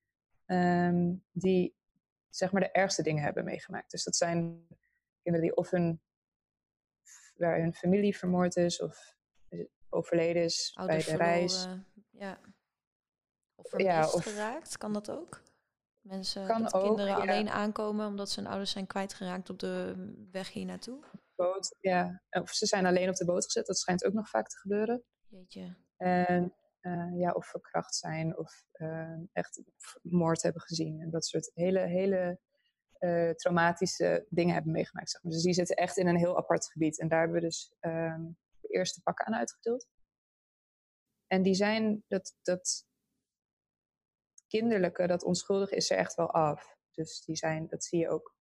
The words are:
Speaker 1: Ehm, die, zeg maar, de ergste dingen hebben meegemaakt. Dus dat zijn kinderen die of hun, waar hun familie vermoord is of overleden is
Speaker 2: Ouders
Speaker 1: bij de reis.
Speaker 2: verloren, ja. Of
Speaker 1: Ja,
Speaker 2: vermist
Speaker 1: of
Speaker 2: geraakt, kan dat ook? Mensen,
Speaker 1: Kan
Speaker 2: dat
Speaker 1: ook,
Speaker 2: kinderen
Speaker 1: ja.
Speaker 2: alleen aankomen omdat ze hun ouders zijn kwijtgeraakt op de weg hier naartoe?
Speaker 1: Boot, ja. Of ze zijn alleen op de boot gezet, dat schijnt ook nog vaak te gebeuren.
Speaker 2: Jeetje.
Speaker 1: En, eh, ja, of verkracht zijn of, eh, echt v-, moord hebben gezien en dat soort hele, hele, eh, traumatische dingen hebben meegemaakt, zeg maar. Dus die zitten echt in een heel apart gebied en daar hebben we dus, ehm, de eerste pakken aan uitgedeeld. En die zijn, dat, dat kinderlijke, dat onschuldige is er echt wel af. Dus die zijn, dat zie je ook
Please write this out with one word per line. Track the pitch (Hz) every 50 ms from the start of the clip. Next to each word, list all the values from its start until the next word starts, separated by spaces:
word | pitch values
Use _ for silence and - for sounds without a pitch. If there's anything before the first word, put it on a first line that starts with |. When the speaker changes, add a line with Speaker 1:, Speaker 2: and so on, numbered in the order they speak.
| _ _ _ _ _ _ _ _ _
Speaker 1:
Ehm, | - 185 180 175 175 175 175 175 175 175 175 175 175 180 185 - _
die, | - 175 - 185 190 180 180 - - _ _ _ _ _ _ _ _ _ _ _
zeg | - - 185 185
maar, | 190 196
de | 185 -
ergste | - 180 196 190 - -
dingen | 156 156 156 151
hebben | 147 - - - -
meegemaakt. | - - - - - - - - -
Dus | - 180 -
dat | 180 -
zijn | - 175 170 170 170 170 170 170 170 170 - - - _ _ _ _ _ _ _ _ -
kinderen | 175 170 165 160 170
die | -
of | - 175 -
hun, | - 180 170 170 165 - _ _ _ _ _ _ _ _ _ _ _ _ _ _ _ _ _ _ _ _ _ - - - - - _
waar | - 170 170 165 160
hun | 165 170 170
familie | - - 180 190 208 202 202 196
vermoord | - - 180 180 180 180 175 -
is | 180 175 175 175 -
of | 175 165 - - - - - _ _ _ _ - - - 175 170 170 - _ _ - -
overleden | - 175 165 - - 170 165 170 165 175
is | 170 165 165 - - - -
Speaker 2:
Ouders | - 190 180 160 156 156
Speaker 1:
bij | 156 156
de | 160
reis. | 170 170 170 175 180 180 185 185
Speaker 2:
verloren, | 185 185 185 185 190 - _ 208 208 _
ja. | _ 208 202 196 185 - - 196 - _ _ _ _ _ _ _ _ _ _ _ _ _ _ _ _ _ _ _ _
Of | - - - - 196
Speaker 1:
Ja, | 196 190
Speaker 2:
vermist | 175 160 156 156 -
Speaker 1:
of | 180 165
Speaker 2:
geraakt, | 220 208 208 214 220 254 320 320 - - -
kan | - 214
dat | 208 208 214 -
ook? | 226 285 349 - - - - _ _ _ _ _ _ _ _ _ _ _
Mensen, | - 196 190 190 190 - - 202 196
Speaker 1:
Kan | 190 226 226
Speaker 2:
dat | 226 214 -
Speaker 1:
ook, | 190 196
Speaker 2:
kinderen | 208 214 202 202 196
Speaker 1:
ja. | 196 202
Speaker 2:
alleen | 202 196 185 214 214 -
aankomen | - 208 208 214 208 - 214 208 208 208 214
omdat | 208 202 196 202 196
ze | - -
hun | 196 -
ouders | 196 196 196 196
zijn | - 202 190
kwijtgeraakt | - - 202 196 196 - - 196 180 180 185 185 -
op | 190 180
de | - 185 185 180 180 185 185 185 185 208 - - 214 190
weg | 185 185 190 -
hier | - 208 185
naartoe? | 185 185 185 - 233 254 285 - - - - _ _ _
Speaker 1:
Boot, | - 180 180 190 190 185 - - -
ja. | - 190 180 180 180 180 185 - _ _
Of | - 185 170 -
ze | - - 220
zijn | 202 214 196 185
alleen | 180 180 180 185 185
op | 180
de | - 180
boot | 170 175 190 -
gezet, | - - 226 220
dat | - 185 -
schijnt | - - 180 185 190
ook | 196
nog | 196 220 208 -
vaak | - 220 214 -
te | -
gebeuren. | - - 196 202 208 220 226 240 247 240 _ _ _ _ -
Speaker 2:
Jeetje. | 208 190 185 180 - 190 185 180 180 - _ _ _
Speaker 1:
En, | - 185 180 180 180 180 180 180 180 175 180 - _ _ _ _ _
eh, | - 180 175 175 170 175 175 175
ja, | 180 175
of | - - 170
verkracht | - - 180 - - - 165 - - -
zijn | - - 165 160 160 160 160 - 165
of, | 165 - - - _ _
eh, | - - 160 160 160 160 160 160 165 165 170 -
echt | - 175 175 - - - - _ _
v-, | - - - - -
moord | - 175 170 180 165 165 165 160
hebben | - 170 165 165
gezien | - - 165 160 160 156 156 156
en | 165 165
dat | 165 165 -
soort | - - 160 - - -
hele, | - 170 185 190 190
hele, | 185 180 175 185 190 196 190 185 180 175 180 - _ _ _ _ _ _ _ _ _ _ _ -
eh, | - 175 170 170 170 170
traumatische | 160 - - 180 175 170 170 170 175 - 190 180 - - 170 175 165 170 - -
dingen | 165 170 170 175 170
hebben | 170 156 160
meegemaakt, | 160 165 170 - - - 170 -
zeg | - -
maar. | - 175
Dus | 160 165
die | 165 180 175
zitten | 180 175 - -
echt | - 175 180 -
in | 202 180
een | 175 170
heel | 175 170 175 180
apart | - - - 170 160 -
gebied | - - 156 160 156 151 -
en | - 156
daar | 165 165
hebben | 165 165 170 170
we | 165
dus, | 165 165 - - - _ _
ehm, | - 170 165 165 165 165 160 165 165 165 170 - _ _ _ -
de | - -
eerste | - 185 185 180 - -
pakken | - 185 180 - -
aan | - 220
uitgedeeld. | 233 233 - - _ - 233 240 262 - _ _ _ _ _ _ _ _ _ _ _ _ _ _ _ _ _ _ _ _ _ _ _ _ _ _ _ _
En | - 190 190
die | 185 190 190
zijn, | 185 202 208 220 220 220 214 214 214 -
dat, | - 202 185 - - - _
dat | - - 180 180 - - - - - _ _ _ _ _ _ _ _ _ _ _ _ _ _ _ _ _ _ _ _ _ _ _ _ _ _ _ _ _ _ _ _
kinderlijke, | - - 220 226 233 220 196 180 175 - - 180
dat | 175 180 180 -
onschuldige | 180 180 - - - 196 196 196 196 -
is | 180 - -
er | 190
echt | 185 180 185 -
wel | - 170 -
af. | - 170 156 147 147 - - - - _ _ _
Dus | _ - 160 156 - - -
die | - 160
zijn, | 160 - 160 160 156 160 -
dat | - 165 -
zie | - - 170
je | 160 -
ook | 156 156 - - _ _